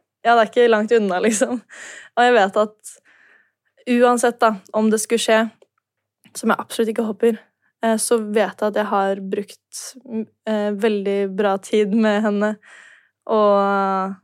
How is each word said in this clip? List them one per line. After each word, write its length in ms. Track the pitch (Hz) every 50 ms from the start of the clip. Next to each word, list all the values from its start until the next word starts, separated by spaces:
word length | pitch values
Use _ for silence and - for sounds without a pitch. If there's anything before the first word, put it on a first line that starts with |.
| _ _ _ _ -
ja, 100 | 233 233
det 60 | 233 220
er 80 | 202
ikke 180 | - 240 240 233
langt 220 | 226 208 214 214 240
unna, 280 | 226 208 196 180 180
liksom. 420 | 190 214 214 - 254 233 247 233 - _ - - - - - - - - _
Og 60 | 226 240
jeg 120 | 247 247
vet 220 | 220 190 196 -
at 420 | 214 214 214 - _ _ - - - _ _ _ _ _ _ _ _ _ _ _ _ _ _ _ _ _
uansett, 520 | 247 247 240 247 247 247 240 254 240 233 -
da, 120 | 240 220 214 190 - - -
om 180 | 214 220 220
det 100 | 214 220 -
skulle 200 | - 233 220 -
skje, 160 | - 220 220 226 220 - _ _ _ _ _ _ _ _ _ _ _ _ _ _ _ _
som 180 | - - 220 196
jeg 80 | - -
absolutt 300 | - - - 226 214 214
ikke 140 | 226 226
håper, 320 | 214 220 - 233 233 220 - - _ _ _ _ _ _ _ -
eh, 140 | 226 220 220
så 180 | - - 247 226
vet 360 | 214 208 208 220 202 196 - - 220
jeg 60 | 214
at 100 | 202 214
jeg 100 | 208 202
har 300 | 208 196 196 196 196 196
brukt, 600 | 196 190 202 208 196 - - - _ _ - - - - - 254 - - 226 220 214 - _ _ _
eh, 240 | 220 220 208 208 208 208
veldig 460 | 196 220 226 208 202 190 202 196 202 202 196 190
bra 200 | 190 208 202 196 196
tid 360 | - - - 214 214 196 196
med 280 | 226 220 214 208 208 220
henne, 300 | 214 208 202 208 214 214 - _ - - - - - - _ _ _ _ _ _
og 880 | - 220 214 214 202 202 202 196 196 202 196 196 190 190 190 190 196 196 -